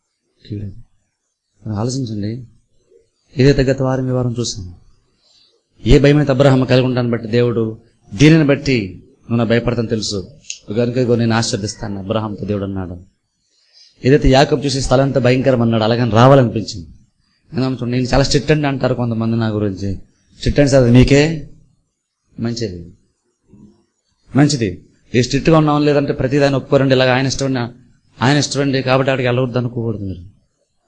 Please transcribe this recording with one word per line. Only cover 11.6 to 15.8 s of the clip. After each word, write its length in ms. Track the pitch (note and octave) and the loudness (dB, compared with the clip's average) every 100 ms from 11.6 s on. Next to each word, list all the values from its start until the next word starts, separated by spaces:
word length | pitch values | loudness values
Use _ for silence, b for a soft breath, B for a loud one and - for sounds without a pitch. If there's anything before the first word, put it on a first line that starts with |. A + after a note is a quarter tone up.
| G#2 - G#2+ G2 | -6 -8 -10 -10
అబ్రహాంతో 460 | F#2+ G#2+ G#2+ G2+ | -6 -4 -4 -8
దేవుడు 200 | G2 G#2 | -6 -6
అన్నాడు. 400 | G2 F#2+ F2+ F2+ E2+ _ _ _ b b b b b _ | -6 -8 -10 -12 -18 _ _ _ b b b b b _
ఏదైతే 240 | A#2+ D3 C#3 | 2 4 4
యాకోబు 360 | C3 D3+ D3 | 4 4 0
చూసి 160 | C#3 C3 | -2 -4
"స్థలం 240 | B2 C3 | 0 0
అంతా 160 | C3+ C3+ | 2 0
భయంకరం" 420 | B2 C3 B2+ B2 | 2 2 2 2
అన్నాడు, 200 | A#2 A2+ | 0 0